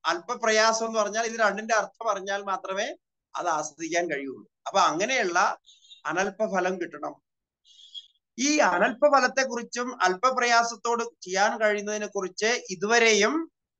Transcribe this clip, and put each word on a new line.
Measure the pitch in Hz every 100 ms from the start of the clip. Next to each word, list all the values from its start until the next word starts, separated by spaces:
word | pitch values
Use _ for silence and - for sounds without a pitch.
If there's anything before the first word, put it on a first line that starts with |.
അല്പപ്രയാസം | - 170 - 247 226 214 226 226 226
എന്ന് | 220
പറഞ്ഞാൽ | 202 214
ഇത് | 226 233
രണ്ടിന്റെ | 180 202 220
അർത്ഥം | 220 202 - 226
അറിഞ്ഞാൽ | 196 196 202
മാത്രമേ | 202 185 185 190 254 349 _ _ _ 135
അത് | 170
ആസ്വദിക്കാൻ | 156 151 - 165 170 175
കഴിയുള്ളൂ. | 143 139 107 - _ -
അപ്പൊ | 196
അങ്ങനെയുള്ള | 165 156 220 262 190 175 214 - _ - _ - 147
അനൽപഫലം | 170 202 196 214 190 185 185
കിട്ടണം. | 165 147 147 - _ _ _ _ _ _ - - - _ _ -
ഈ | 277 302
അനൽപഫലത്തെക്കുറിച്ചും | 208 180 240 - 294 277 254 269 262 233 233 240 247 247
അല്പപ്രയാസത്തോട് | 185 185 262 247 240 233 233 214 233 233 226 -
ചെയ്യാൻ | 180 190 214 233
കഴിയുന്നതിനെ | 214 208 202 214 208
കുറിച്ച് | 202 185 - 214 240 -
ഇതുവരെയും | 185 208 233 226 208 214 311 330 _ _